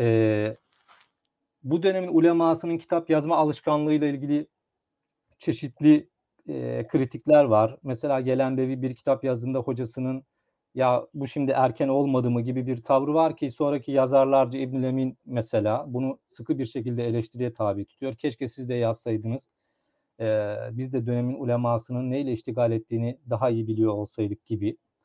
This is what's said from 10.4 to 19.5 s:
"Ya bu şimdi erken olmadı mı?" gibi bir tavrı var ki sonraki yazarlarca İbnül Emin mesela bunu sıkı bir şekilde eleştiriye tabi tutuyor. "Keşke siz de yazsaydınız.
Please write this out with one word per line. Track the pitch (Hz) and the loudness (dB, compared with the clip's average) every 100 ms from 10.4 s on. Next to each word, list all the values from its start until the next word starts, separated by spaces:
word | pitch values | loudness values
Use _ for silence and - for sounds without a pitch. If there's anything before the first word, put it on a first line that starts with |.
| _ _ _ | _ _ _
"Ya | 127 127 123 - | 0 2 2 -2
bu | 147 135 | -8 -6
şimdi | 151 135 | -2 0
erken | 131 131 - 139 | 2 2 2 0
olmadı | 135 139 127 123 | 2 2 0 0
mı?" | 120 | 0
gibi | 117 127 127 | -2 -4 -4
bir | 120 | -6
tavrı | - 131 139 | 0 0 2
var | 160 160 - | 2 0 0
ki | 135 | -6
sonraki | - 143 143 131 | -2 -2 -2 0
yazarlarca | 139 127 135 135 135 127 135 | 0 4 4 6 4 2 -2
İbnül | 127 131 | -4 -2
Emin | 131 131 131 - - | -2 -2 -2 -6 -8
mesela | 123 113 113 104 120 151 | -6 -2 0 0 -2 -4
bunu | 123 131 131 _ | -4 -4 -6 _
sıkı | - 117 135 | -10 -6 -4
bir | |
şekilde | 120 127 117 120 120 | -4 -6 -6 -4 -2
eleştiriye | 117 113 120 123 | -2 -4 -6 -6
tabi | 117 104 101 | -2 -2 -2
tutuyor. | 101 _ 135 | -8 _ -8
"Keşke | 123 147 123 127 | -4 -6 -4 -8
siz | - 123 | -8 -6
de | |
yazsaydınız. | 123 113 113 123 110 113 131 - | -2 -2 -2 -4 -4 -4 -8 -10